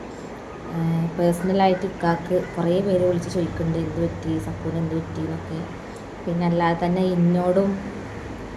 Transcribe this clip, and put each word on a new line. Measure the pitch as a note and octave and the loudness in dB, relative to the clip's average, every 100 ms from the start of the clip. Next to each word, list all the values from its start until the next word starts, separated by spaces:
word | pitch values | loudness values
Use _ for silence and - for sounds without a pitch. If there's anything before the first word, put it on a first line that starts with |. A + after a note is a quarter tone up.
| - - - - - - - | -12 -12 -12 -12 -12 -12 -8
ആഹ്, | E3 E3 E3 E3 - | -2 0 0 0 2
പേഴ്സണലായിട്ട് | F3 F3 F#3 G3 F#3+ F3+ F#3+ | 2 2 2 4 4 4 0
ഇക്കാക്ക് | - E3+ E3+ - F3+ - E3+ | 0 0 0 2 0 0 -2
കുറേ | E3+ F3+ | 2 2
പേര് | G3 F3+ F3+ | 4 4 4
വിളിച്ച് | F3 - | 2 0
ചോദിക്കുന്നുണ്ട്, | F#3 E3 - E3 E3 | -2 -2 -2 0 0
"എന്ത് | D#3+ E3 | -2 0
പറ്റി | E3 - D#3+ D#3+ | -2 -2 -2 -2
സപ്പൂന്, | E3 D#3+ D#3+ E3 | -4 -6 -4 -2
എന്ത് | D#3+ | -2
പറ്റി?" | D#3+ - D#3+ | -2 -4 -6
എന്നൊക്കെ. | D#3 E3 - D#3+ E3+ - - - - - F#3 | -6 -6 -6 -8 -8 -10 -12 -12 -14 -8 -4
പിന്നെ | E3+ F3 | 0 2
അല്ലാതെ | E3+ E3+ E3+ F3 | 4 4 2 2
തന്നെ | F3+ | 2
എന്നോടും, | F#3 F3 E3+ F3 F3+ F#3+ G3 G3 - - - - - - - | 2 4 4 6 4 4 2 0 -6 -10 -10 -10 -10 -12 -12